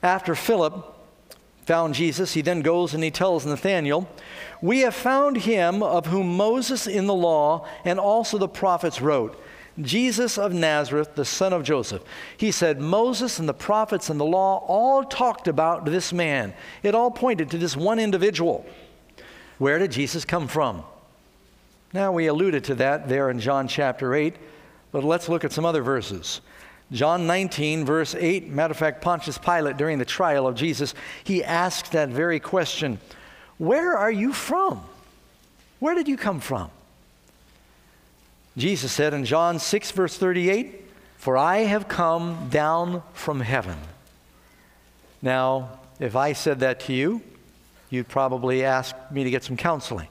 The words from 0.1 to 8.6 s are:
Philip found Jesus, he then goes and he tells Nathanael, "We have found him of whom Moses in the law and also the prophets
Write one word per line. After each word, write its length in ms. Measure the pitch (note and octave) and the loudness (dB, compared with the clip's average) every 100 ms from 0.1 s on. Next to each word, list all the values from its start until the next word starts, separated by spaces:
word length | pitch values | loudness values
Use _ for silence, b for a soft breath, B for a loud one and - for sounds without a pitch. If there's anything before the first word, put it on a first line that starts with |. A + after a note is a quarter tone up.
| F#3 F3+ | 2 0
Philip 600 | D#3 - A3+ D#3 F#3 - - - _ _ - _ _ - | -2 2 4 4 0 -14 -20 -20 _ _ -20 _ _ 2
found 260 | E3 E3 | 2 2
Jesus, 400 | C3+ E3+ D3 F#3 | 2 0 0 -2
he 80 | D#3+ | 0
then 220 | D3 F3 | 0 0
goes 320 | D3 E3+ F3 D3 | 2 2 2 0
and 80 | |
he 80 | D#3+ | -2
tells 340 | - F#3+ E3+ C#3+ | 0 2 2 0
Nathanael, 640 | D3 F#3+ F#3+ D3 D3 F#3 - B B B B | -2 0 0 2 0 -2 -12 B B B B
"We 200 | E3+ B3+ | 0 4
have 160 | B3+ - | 2 2
found 420 | A#3+ C4+ C#4+ B3+ | 0 2 2 2
him 460 | F3+ A3+ E3+ F#3+ | 0 2 2 2
of 240 | G#3 F3 D#3 | 2 0 0
whom 280 | F#3 F#3 F3 | 0 0 2
Moses 520 | G#3 B3 A#3 C4 - | 2 2 0 -4 -2
in 180 | G3+ G3 | 0 2
the 80 | |
law 540 | G3 F3 D#3 D3 D#3+ B B F3+ | 2 4 4 4 2 B B -2
and 140 | F#3 | 0
also 400 | G3+ A3 A3+ G#3+ | 2 2 2 0
the 80 | F#3+ | -2
prophets 520 | - | 0